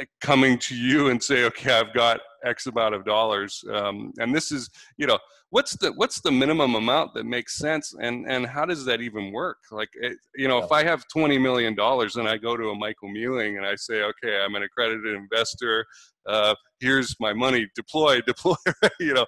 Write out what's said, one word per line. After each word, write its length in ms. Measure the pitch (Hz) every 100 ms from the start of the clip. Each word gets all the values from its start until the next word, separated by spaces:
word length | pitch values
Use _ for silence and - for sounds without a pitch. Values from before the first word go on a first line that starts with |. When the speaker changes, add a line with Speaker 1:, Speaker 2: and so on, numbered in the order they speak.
| 135 _
Speaker 1:
coming 360 | - 135 135 123
to 160 | - 123
you 340 | 123 147 143
and 120 | 120
say, 220 | - 131 120
"Okay, 280 | - 135
I've 200 | 117 110
got 280 | 120 117 113 - _ 123
X 220 | 117 131
amount 280 | 117 110 104
of 100 | 98
dollars." 580 | 107 110 101 101 - -
Um, 420 | 107 101 101 107 -
and 140 | 117
this 180 | 147 -
is, 180 | 143 117 - - -
you 100 | 143
know, 120 | 107 - _ _
what's 260 | 247 - -
the, 140 | 165
what's 280 | 143 233 -
the 100 | 170
minimum 440 | 127 135 160 135 113
amount 400 | 113 143 - -
that 100 | 113
makes 320 | 120 117 -
sense, 380 | 151 156 - -
and, 300 | 120 120 -
and 160 | 127 123
how 200 | 139 165
does 200 | 165 131
that 160 | 117
even 300 | 120 107 98
work? 260 | 107 175 - _
Like, 180 | 107 110 -
it, 220 | 120 - _ -
you 120 | 135
know, 120 | 123
if 100 | 123
Speaker 2:
Yeah. 80 | 151
Speaker 1:
I 60 |
have 200 | 160 156 -
twenty 260 | 160 156 135
million 380 | 131 123 117 104
dollars 400 | 107 131 107 117
and 120 | 110
I 100 | 110
go 180 | 117 117
to 140 | 110
a 60 | 101
Michael 340 | 107 110 101
Mealing 480 | 104 120 127 107 101
and 80 | 98
I 100 | 101
say, 280 | - 110
"Okay, 360 | 104 - 117 101
I'm 140 | 98 101
an 80 |
accredited 520 | 101 - 117 110 110 101
investor, 720 | 101 113 113 - 120 113 110 - - _ 101
uh, 260 | 107 107 104 _ _
here's 360 | 127 135 123 -
my 140 | 110
money, 340 | 107 131 127 104 -
deploy, 460 | 110 156 151 127
<laughs> 40 | 120
deploy," 300 | - 180 165 185 - 196 -
you 140 | 160
know, 120 | 131